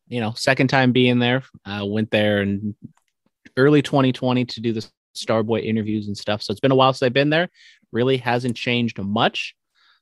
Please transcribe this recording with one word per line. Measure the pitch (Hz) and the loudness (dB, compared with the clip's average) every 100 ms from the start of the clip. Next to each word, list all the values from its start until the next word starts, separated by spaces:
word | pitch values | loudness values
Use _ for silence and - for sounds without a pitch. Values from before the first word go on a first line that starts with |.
| _ | _
You | 120 | -4
know, | 110 117 | -4 -2
second | 139 135 131 | 0 2 4
time | 135 127 | 4 4
being | 123 123 123 | 4 2 2
there. | 120 131 - - | 2 0 -4 -16
I | 101 104 | -10 -6
went | 101 107 107 | -4 -4 -2
there | 107 107 101 | 0 2 0
in | 98 98 107 - - _ _ _ _ _ _ - | 0 -4 -6 -10 -18 _ _ _ _ _ _ 2
early | 139 151 | 4 4
twenty | - 143 131 | 2 2 2
twenty | 123 127 123 | 0 -2 0
to | 123 - | -2 -4
do | 117 | -4
the | 110 - _ _ - | -4 -8 _ _ -12
Starboy | - 113 110 110 | -2 0 0 -2
interviews | - 110 107 107 104 | -2 -4 -2 -6 -6
and | 101 | -8
stuff. | - 104 | -6 -6
So | - | -6
it's | 101 | -2
been | 135 | 2
a | 131 | 4
while | 131 | 2
since | 131 127 | 2 0
I've | |
been | 135 147 | 2 2
there. | 156 180 - - _ _ | 0 -2 -8 -20 _ _
Really | 113 127 131 | -2 0 0
hasn't | 120 123 123 113 | 0 -2 -2 -4
changed | 127 120 117 - | -2 0 -2 -4
much. | 98 110 143 - - - _ _ _ _ | -4 0 0 -2 -10 -16 _ _ _ _